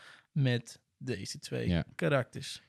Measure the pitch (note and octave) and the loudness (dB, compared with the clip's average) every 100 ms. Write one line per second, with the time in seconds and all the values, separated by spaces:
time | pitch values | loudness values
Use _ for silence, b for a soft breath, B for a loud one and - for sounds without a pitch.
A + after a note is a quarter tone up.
0 | B B B - C3 A#2+ - - _ _ | B B B 2 4 2 -2 -18 _ _
1 | C3 G2+ G#2 D3+ - B2 A#2 E3 - - | -6 -4 -6 -10 -6 -2 2 2 0 -2
2 | E3 C#3+ A#2 - - - | 2 2 0 -8 -12 -12